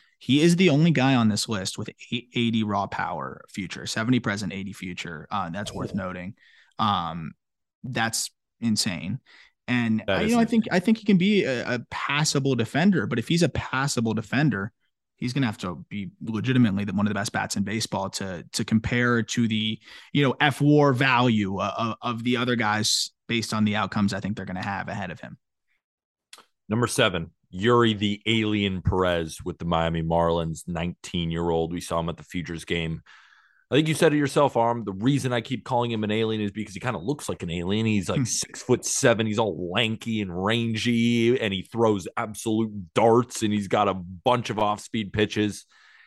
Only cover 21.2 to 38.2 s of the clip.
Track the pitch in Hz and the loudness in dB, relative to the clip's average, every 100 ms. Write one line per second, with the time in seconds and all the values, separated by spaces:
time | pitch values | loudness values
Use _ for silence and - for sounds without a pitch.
21.2 | 127 107 98 95 98 - 113 - 120 113 | 4 4 0 -2 -4 -2 -4 -4 -6 -4
22.2 | 120 123 123 117 107 107 104 - - _ | -2 0 0 0 0 0 0 0 -2 _
23.2 | - 117 - 110 104 104 98 110 98 98 | -4 -4 -2 0 0 0 -2 0 0 0
24.2 | 95 104 95 92 101 95 95 104 92 - | -6 -8 -8 -6 -6 -6 -6 -8 -8 -10
25.2 | 62 - _ _ _ _ _ _ _ _ | -16 -18 _ _ _ _ _ _ _ _
26.2 | _ - _ _ - 113 120 - 110 90 | _ -20 _ _ -4 0 0 2 2 0
27.2 | 80 _ _ 90 113 120 117 104 104 101 | -6 _ _ -2 2 4 4 2 -2 -2
28.2 | 110 113 107 107 101 92 - 92 90 87 | 0 0 0 0 0 -2 -2 0 2 0
29.2 | 80 - 87 82 85 82 82 82 80 85 | -4 -8 -10 -8 -2 0 2 0 0 2
30.2 | 85 85 82 78 - 85 87 - - 87 | 2 0 -2 -8 -8 -6 -6 -8 -8 -4
31.2 | 82 82 85 82 82 87 - 85 82 80 | -4 -2 0 0 -2 -4 -4 -4 -4 -8
32.2 | - 90 80 82 - 85 82 80 _ - | -10 -10 -8 -10 -4 -4 -4 -8 _ -20
33.2 | - _ _ _ - 131 160 151 165 147 | -20 _ _ _ -2 0 2 2 4 4
34.2 | 139 156 139 120 117 120 101 95 123 139 | 2 2 2 4 0 0 -6 0 2 2
35.2 | 123 120 113 120 - 123 120 113 107 110 | 0 -4 -4 -8 -2 -2 0 -2 -2 0
36.2 | 110 110 104 101 95 92 127 95 98 143 | 0 -2 -4 -6 -10 -8 -6 -6 -4 -6
37.2 | - 90 87 87 87 104 113 104 87 95 | -6 -6 -4 -4 -2 0 2 0 0 -2